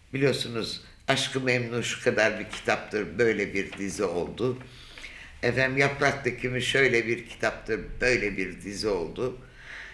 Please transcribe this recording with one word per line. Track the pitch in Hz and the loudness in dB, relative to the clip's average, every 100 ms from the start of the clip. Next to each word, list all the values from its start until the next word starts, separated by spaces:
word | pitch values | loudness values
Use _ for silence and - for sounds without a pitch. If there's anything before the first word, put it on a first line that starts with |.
| - | -8
biliyorsunuz | 135 135 - 117 117 90 - - - - | 2 2 2 -2 -4 -6 -8 -14 -8 0
Aşk-ı | 131 - 139 | 0 0 0
Memnu | 127 127 117 117 | 2 2 0 -2
şu | 113 - | -2 0
kadar | 123 107 110 104 | 2 4 4 2
bir | 101 | -6
kitaptır, | - - 107 - 107 85 90 | -4 0 0 0 -4 -2 2
böyle | 117 107 95 | 4 4 0
bir | 98 85 | 0 -2
dizi | - 98 92 | -4 -6 0
oldu. | 95 87 80 - 123 123 - - - - - - - - | 0 0 -2 -2 -2 -2 -10 -18 -18 -16 -16 -16 -18 -2
Efendim | 123 123 131 135 | 0 2 2 4
Yaprak | 139 139 143 - 120 | 2 4 2 2 -2
Dökümü | - 123 123 | -2 -2 0
şöyle | 120 135 131 117 113 | 2 4 6 6 2
bir | 113 - | -2 -4
kitaptır, | - 110 - - 107 - - | -2 -2 -2 -4 -4 -4 0
böyle | 123 113 101 95 | 2 4 2 -2
bir | 90 87 | -4 -6
dizi | 98 98 104 | -8 -4 0
oldu. | 90 82 85 123 - - - - - - | 0 -2 -4 -4 -6 -14 -18 -16 -14 -14